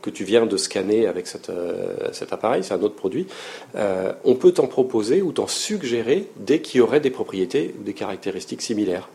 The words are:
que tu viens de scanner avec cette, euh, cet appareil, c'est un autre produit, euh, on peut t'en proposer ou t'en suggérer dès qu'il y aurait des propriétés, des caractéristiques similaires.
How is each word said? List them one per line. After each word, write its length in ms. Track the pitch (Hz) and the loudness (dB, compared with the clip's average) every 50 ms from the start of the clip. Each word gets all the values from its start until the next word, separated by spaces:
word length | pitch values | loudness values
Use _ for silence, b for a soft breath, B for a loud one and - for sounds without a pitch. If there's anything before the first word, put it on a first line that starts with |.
que 80 | - 104 | -8 -8
tu 140 | - - 101 | -6 -6 -2
viens 220 | 92 107 117 113 | 4 4 4 6
de 100 | 107 98 | 4 2
scanner 500 | 92 - - - 101 92 98 107 113 117 | 0 -2 -2 -2 -2 2 2 4 4 4
avec 220 | 95 87 90 90 - | 2 0 -4 -6 -8
cette, 200 | - 95 - - | -12 -12 -10 -8
euh, 460 | 90 87 87 85 85 90 - - 92 - - - | -6 -6 -4 -4 -4 -4 -4 -6 -4 -4 -6 -6
cet 220 | - - - - | -6 -8 -8 -8
appareil, 320 | - 87 - 110 131 175 185 | -6 -2 0 0 0 0 -2
c'est 100 | - 104 | -2 -2
un 80 | 87 | 0
autre 140 | 95 107 - | 0 0 -2
produit, 320 | - - 95 92 143 185 185 B B B B B B B B - | -2 -4 -2 -2 -2 -4 -4 B B B B B B B B -4
euh, 360 | - 104 101 95 92 95 98 - - - | -2 0 0 0 0 -2 -4 -4 0 4
on 100 | - 127 | 4 4
peut 160 | 131 - 185 | 8 6 6
t'en 160 | 175 - 143 | 6 6 0
proposer 560 | 127 - - 127 123 - 113 104 110 143 190 | 2 2 0 0 2 2 0 2 4 2 2
ou 80 | 196 165 | 2 2
t'en 160 | - - - | 0 -2 -2
suggérer 800 | - - - - - 214 196 156 120 120 117 110 113 143 196 202 - - 131 | -2 -2 -4 -4 -4 -4 -4 -2 -2 -2 0 2 2 2 0 0 -6 -12 -12
dès 220 | 104 104 123 117 | 0 2 2 2
qu'il 180 | - - - 127 | 2 2 4 4
y 20 | |
aurait 180 | 117 110 123 151 | 6 6 6 2
des 140 | 143 135 | 2 2
propriétés, 600 | 131 - - - - 95 92 - - 143 165 - - - | -2 -2 -6 -4 -2 -2 -2 0 0 -2 -2 -2 -6 -8
des 140 | 101 98 | -8 -8
caractéristiques 720 | 101 - 107 98 98 92 - 98 92 92 - - 120 - | -6 -6 -6 -6 -6 -6 -6 -6 -6 -6 -8 -8 -8 -8
similaires. 460 | - - 117 104 104 92 87 92 95 - | -4 -4 0 0 0 0 0 -4 -6 -10